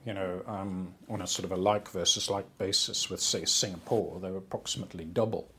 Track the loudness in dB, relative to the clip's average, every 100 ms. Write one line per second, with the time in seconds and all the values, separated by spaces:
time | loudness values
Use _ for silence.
0 | -8 -4 -2 -4 -6 -6 -4 -4 -6 -10
1 | -8 -6 -4 -4 -2 2 4 4 0 0
2 | 2 2 2 -2 -2 -4 2 2 2 0
3 | -2 0 0 2 2 4 2 -2 0 2
4 | 2 -2 -4 -4 -6 -6 -4 -6 -6 -8
5 | -2 2 2 2 -4